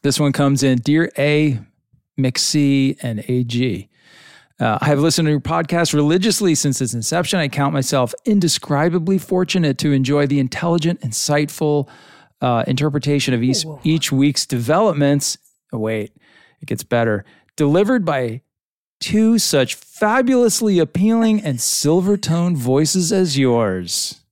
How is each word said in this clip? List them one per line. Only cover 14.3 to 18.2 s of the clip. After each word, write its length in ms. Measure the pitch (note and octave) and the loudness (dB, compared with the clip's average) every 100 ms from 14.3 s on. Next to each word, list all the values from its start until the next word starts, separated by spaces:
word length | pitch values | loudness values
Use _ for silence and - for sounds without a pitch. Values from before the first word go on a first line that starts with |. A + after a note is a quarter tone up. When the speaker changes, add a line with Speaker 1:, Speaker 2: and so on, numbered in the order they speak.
| C#3 - | 0 -4
Speaker 1:
developments." 920 | B2 A#2 D#3+ G#3+ D3 C#3+ C#3+ - - _ _ _ | -4 0 2 2 2 2 2 0 -8 _ _ _
Oh, 80 | A#2 | -6
wait, 320 | A2 A2 G#2 _ _ _ _ _ | -4 -4 -6 _ _ _ _ _
it 60 | - | -10
gets 160 | A2+ | -10
better. 420 | - A#2+ A2+ G#2 - _ _ - | -2 0 0 -2 -4 _ _ -2
"Delivered 480 | D3 D#3+ G#3 B3+ E3+ | 2 2 2 0 0
by 360 | C#3 | -2